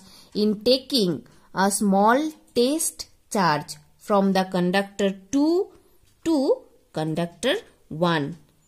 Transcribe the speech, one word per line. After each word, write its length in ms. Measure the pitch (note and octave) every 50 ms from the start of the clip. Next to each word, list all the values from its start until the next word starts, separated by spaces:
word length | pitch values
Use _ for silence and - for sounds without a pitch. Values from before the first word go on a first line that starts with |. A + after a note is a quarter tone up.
| - - - - - _ -
in 260 | G3+ G#3 G#3+ G#3 G#3+
taking 640 | - A#3+ C4 C4 C4 - C#4+ B3 G3 F3 D3+ - - - - - _ -
a 180 | - F3 F#3+ G3+
small 580 | G3+ - A3 G3 F#3+ G3 G#3 A3 A#3+ C#4 D#4 D#4 - - _ _ -
test 540 | A#3+ A#3+ C4 D4+ D#4+ - - - - - - _ _ _ -
charge 440 | - G#3+ F#3 E3 D3+ D3 D3 - - - - _ _ _ - -
from 240 | G#3 G3 G3 G3
the 120 | F#3+ F#3+ F#3 F#3 -
conductor 540 | F3+ F3 F3+ F#3 G3 G3 G3 - - G3+ G3 F#3+ - - -
two 360 | C#4 C#4 D4 D#4+ E4+ F#4 G#4 - - - _ _ _ _ _ _ _ _ -
to 120 | E4 E4 C4+ C4+ E4+ C5 - - _ _ _ _ _ - D#3
conductor 580 | D#3 D#3+ D#3 E3+ E3+ E3+ - - - C4 F4+ A4+ - - _ _ _ -
one 500 | C#3+ D#3 F3 E3+ E3 D#3 C#3 D3+ F3 - _ _ _ _ _